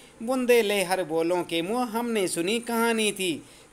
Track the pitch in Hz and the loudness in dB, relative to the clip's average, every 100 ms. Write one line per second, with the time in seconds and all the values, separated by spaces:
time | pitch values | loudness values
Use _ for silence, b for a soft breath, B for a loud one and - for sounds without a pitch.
0 | B - 226 262 240 240 208 202 175 185 | B -10 -4 0 4 4 4 2 0 0
1 | 165 160 165 180 175 165 170 240 247 220 | 0 0 0 0 0 -2 -2 -2 -2 -2
2 | 240 220 175 - 170 233 233 226 233 226 | -2 0 0 -2 -2 -2 -2 0 2 2
3 | 214 202 185 139 B B B | 0 0 -2 -4 B B B